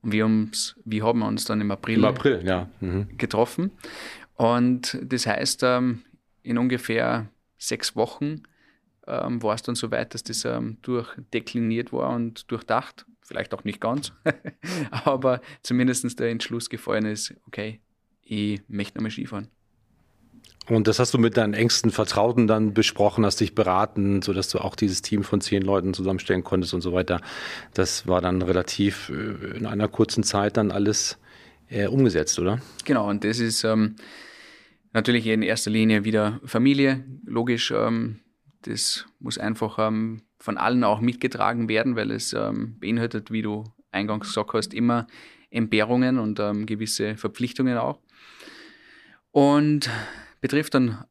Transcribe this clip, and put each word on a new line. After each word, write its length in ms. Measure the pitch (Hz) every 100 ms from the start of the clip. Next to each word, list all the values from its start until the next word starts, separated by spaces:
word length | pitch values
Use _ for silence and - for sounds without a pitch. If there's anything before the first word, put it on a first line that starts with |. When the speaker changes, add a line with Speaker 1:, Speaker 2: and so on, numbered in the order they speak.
Speaker 1:
Und 100 | 113
wir 140 | 107 110
uns, 500 | 110 107 - - - 110
wir 180 | 107
haben 180 | 110 120
uns 220 | 107 107 -
dann 160 | 107
im 100 | 104
April 260 | 98 - 110
Speaker 2:
Im 60 | 107
April, 360 | 127 143 110 90
ja. 240 | 90 90 -
Mhm. 380 | 95 92 101 -
Speaker 1:
getroffen. 540 | 117 104 120 - 190 - - - - - - -
Und 640 | 117 120 123 123 - -
das 240 | 127 127 113
heißt, 380 | 107 - -
ähm, 400 | 127 123 127 120 _ _ _ _
in 140 | 123 117
ungefähr 680 | 123 123 - 113 120 117 110 _ _ _
sechs 380 | - 117 - -
Wochen, 480 | 117 - 147 151 - _ _ _ _ _ -
ähm, 340 | 123 - 120
war 140 | 107 110
es 80 |
dann 120 | - 117
so 140 | 113
weit, 220 | 117 120
dass 100 | 117
das, 220 | - 113 120
ähm, 320 | 120 117 113
durchdekliniert 1080 | - 123 117 - 123 117 110 127 113 113 120
war 220 | 127 131
und 380 | 120 117 117 -
durchdacht. 540 | 113 - 110 - - - _
Vielleicht 320 | _ - - 101
auch 80 |
nicht 180 | 104 -
ganz. 320 | 113 131 143 -
<laughs> 680 | 156 - - - 165 180 135
Aber 500 | 120 - 135 131 123 - -
zumindestens 520 | - 123 127 123 120 120
der 140 | 120
Entschluss 400 | 117 - 117 -
gefallen 360 | 110 - 107 107
ist, 280 | 107 - - -
okay, 340 | - 107 110 _ _ _ _
ich 400 | _ 107 104 101 -
möchte 300 | 104 101 -
nochmal 140 | 110
Skifahren. 360 | 110 - 104 101 _ _ _ _ _ _ _ _ - - _ -
Speaker 2:
Und 200 | 113 107
das 100 | 107
hast 160 | 123
du 60 | 127
mit 180 | 113 117
deinen 160 | 107
engsten 380 | 104 117 - 113
Vertrauten 560 | - 107 - 113 123 110
dann 260 | 110 107
besprochen, 500 | 104 107 - 104 107
hast 160 | 104 -
dich 140 | 104
beraten, 680 | - 92 92 107 - 98 98
sodass 260 | 90 95 92
du 80 | -
auch 180 | 95 -
dieses 280 | 104 90
Team 200 | - 104
von 160 | 98 101
zehn 220 | - 98
Leuten 320 | 95 98 92
zusammenstellen 500 | 92 95 92 - 95
konntest 300 | - 95 90
und 80 | 90
so 100 | 87
weiter. 300 | 90 90 87 - - - - - -
Das 320 | 92 - -
war 120 | 90
dann 200 | 90 92
relativ, 680 | 90 90 90 - 101 95 -
äh, 480 | 73 - 104 - -
in 100 | 110
einer 200 | 101 107
kurzen 360 | - 110 -
Zeit 340 | 107 101 104 -
dann 140 | 104
alles, 480 | 98 101 107 - - _ - - _ _
äh, 160 | 117 101
umgesetzt, 540 | 135 127 82 76 -
oder? 200 | 90 117 - -
Speaker 1:
Genau, 240 | - 131 104
und 160 | 104
das 140 | 101 113
ist, 260 | 117 110
ähm, 320 | 110 110 107 107 - - - - - - _ _ _
natürlich 340 | 113 110 120 110
in 160 | 110
erster 260 | 98 113 -
Linie 340 | 110 110 107
wieder 360 | 104 107 107 110 123
Familie, 580 | 113 131 139 139 135 131 - -
logisch. 460 | 117 120 117 - 113
Ähm, 460 | 113 117 117 110 _ _ _ _
das 420 | - 113 - - - _
muss 180 | - -
einfach, 400 | 107 107 110 110
ähm, 460 | 110 110 110 113 _ _
von 180 | - -
allen 260 | 87 123
auch 160 | 113 107
mitgetragen 680 | 120 123 127 - 101 117 113
werden, 260 | 110 123 113
weil 140 | 107
es, 240 | 110 -
ähm, 440 | - 110 107 113 110
beinhaltet, 500 | 98 117 117 110 104
wie 120 | 110
du 220 | 107 104 110 _ _
eingangs 360 | 95 104 107 -
gesagt 240 | - 104
hast, 200 | 110 -
immer 320 | 110 120 120 117 - - - _
Entbehrungen 680 | 117 110 110 107 123 127 127
und, 220 | 107 104
ähm, 260 | 104 104 107
gewisse 520 | 107 107 - 104 107
Verpflichtungen 600 | 107 - 123 - 131 120
auch. 220 | 127 - _ _ - - - - - - - - - _ _
Und 580 | 143 143 143 151 147 131 113 - - - _
betrifft 320 | 131 143 151 139
dann 280 | 123 104 -